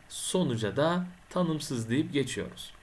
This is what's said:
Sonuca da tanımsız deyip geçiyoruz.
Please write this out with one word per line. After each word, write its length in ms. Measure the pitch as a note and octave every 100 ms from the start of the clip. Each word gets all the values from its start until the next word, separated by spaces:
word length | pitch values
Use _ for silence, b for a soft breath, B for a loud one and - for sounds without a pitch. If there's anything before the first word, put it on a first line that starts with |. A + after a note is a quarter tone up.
| B
Sonuca 680 | - - F#3 D3+ A2+ G#2 A#2+
da 300 | D#3+ F3+ F3+ - -
tanımsız 600 | F3+ E3 D#3 - B2+ A2+
deyip 220 | C3 E3
geçiyoruz. 600 | C#3 C3 G#2 - - - -